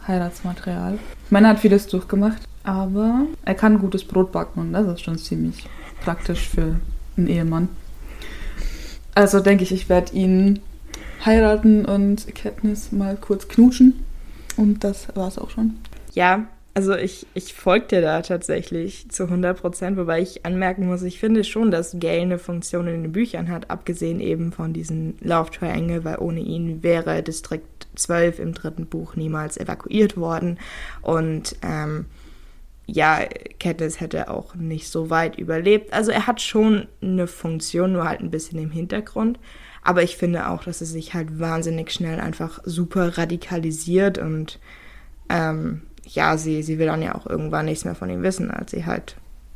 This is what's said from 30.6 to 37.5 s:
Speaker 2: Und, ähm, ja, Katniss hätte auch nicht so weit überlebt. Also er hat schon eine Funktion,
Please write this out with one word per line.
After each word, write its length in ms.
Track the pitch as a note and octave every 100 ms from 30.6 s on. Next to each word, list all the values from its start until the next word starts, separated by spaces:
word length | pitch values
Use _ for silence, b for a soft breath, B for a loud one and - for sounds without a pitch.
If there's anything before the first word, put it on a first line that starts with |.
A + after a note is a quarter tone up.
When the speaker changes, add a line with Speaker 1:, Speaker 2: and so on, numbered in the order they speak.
| B B B B
Speaker 2:
Und, 540 | - E3 D#3+ D#3 - -
ähm, 420 | F3+ D#3 D3+ D#3 D#3 b b b b b b - -
ja, 340 | D#3 D#3 D#3 - - - -
Katniss 400 | F3 E3+ D#3+ -
hätte 300 | D#3+ D#3 -
auch 260 | - - F3+
nicht 340 | D#3+ D#3 -
so 200 | E3 D#3+
weit 280 | E3 E3 -
überlebt. 560 | E3+ E3 F#3 G#3 G#3+
Also 180 | G#3+ A3
er 160 | G#3+ B3
hat 140 | A3+
schon 460 | - G#3+ A3 G#3 - -
eine 260 | F#3 F#3 F3
Funktion, 640 | - E3+